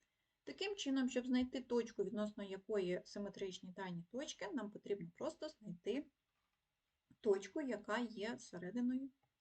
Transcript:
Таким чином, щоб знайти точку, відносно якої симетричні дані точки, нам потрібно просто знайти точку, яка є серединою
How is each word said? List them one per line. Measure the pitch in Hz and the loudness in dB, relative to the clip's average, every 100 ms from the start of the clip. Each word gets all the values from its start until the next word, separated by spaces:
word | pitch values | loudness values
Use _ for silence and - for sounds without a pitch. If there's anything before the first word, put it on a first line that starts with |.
| _ _ _ _ | _ _ _ _
Таким | - - 392 403 | -10 -4 -2 0
чином, | 277 269 254 | 2 4 4
щоб | 247 254 | 2 4
знайти | 254 254 269 | 4 4 0
точку, | - 240 226 - | 2 2 2 0
відносно | 190 208 214 208 | 0 0 -2 -2
якої | 196 190 - 208 180 180 | -6 -6 0 2 4 0
симетричні | - 208 202 185 196 185 185 | -2 -6 -6 -4 -6 -6 -10
дані | 180 190 170 170 | -8 -4 -4 -6
точки, | 240 311 - 415 | -6 -6 -4 -4
нам | 302 208 | -2 -4
потрібно | - - 202 170 - | -6 -2 -2 -4 -4
просто | 269 - 311 | -4 -4 -8
знайти | - 208 175 196 247 311 _ _ _ _ _ _ _ _ _ _ - | -8 -10 -6 0 0 -2 _ _ _ _ _ _ _ _ _ _ -2
точку, | 220 196 - 320 | 4 4 4 -2
яка | 269 202 - 214 | 0 -2 0 0
є | 233 202 220 247 | 0 -2 -4 -4
серединою | - 180 180 233 247 254 269 - _ _ | -8 -8 -6 0 0 0 -2 -12 _ _